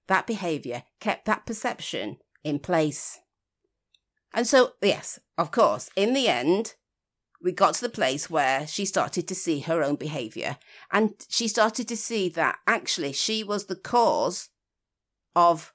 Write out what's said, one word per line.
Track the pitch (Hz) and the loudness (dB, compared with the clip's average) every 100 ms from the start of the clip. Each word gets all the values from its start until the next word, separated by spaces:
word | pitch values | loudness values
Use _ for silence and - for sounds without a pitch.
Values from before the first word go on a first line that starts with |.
| - | -2
that | 190 - | 0 0
behaviour, | 208 180 147 120 120 - _ | -4 -4 -4 -6 -10 -10 _
kept | 220 - - | -6 -4 -2
that | - - | -4 -4
perception | 220 247 - - 101 104 - _ _ 151 | -6 -4 -6 -8 -8 -8 -10 _ _ -6
in | 143 | -4
place. | - 170 156 143 - - _ _ _ _ _ _ _ _ _ _ _ | 0 2 2 -2 -6 -8 _ _ _ _ _ _ _ _ _ _ _
And | 214 247 | -2 4
so, | 262 247 - | 6 4 2
yes, | 196 - - - _ - | 0 0 -4 -12 _ -4
of | 165 | -2
course, | 233 175 104 - - | 4 4 2 -4 0
in | 214 | 2
the | 269 233 | 2 2
end, | 123 139 185 - - _ _ _ _ _ _ | 2 2 2 0 -10 _ _ _ _ _ _
we | 180 | -4
got | 180 175 - | 2 2 2
to | |
the | 240 | -4
place | 214 131 143 - | -2 0 0 -2
where | 160 131 135 156 | 0 2 0 -2
she | - 190 | -4 -2
started | 180 123 175 165 | 0 0 -2 -4
to | 180 | -2
see | 175 147 | 0 -2
her | 160 165 | 0 0
own | 143 147 | 0 -2
behaviour, | 147 151 110 - 67 135 _ - - | -4 -6 -8 -6 -8 -8 _ -20 -4
and | 202 220 - - | 0 0 -2 -6
she | - 226 | -2 0
started | - 220 226 233 | 2 2 2 -4
to | 226 | -4
see | - 226 180 | -2 -2 -2
that | 165 143 - - | 0 0 0 0
actually | 226 - - 143 | 0 0 -4 -2
she | 139 - 220 | -2 -2 -2
was | 202 208 196 | -2 -4 -4
the | 185 | -8
cause | - 240 220 90 131 185 - _ _ _ _ _ _ _ _ 175 | 0 2 4 4 0 -2 -8 _ _ _ _ _ _ _ _ 4
of | 170 160 - | 6 4 -2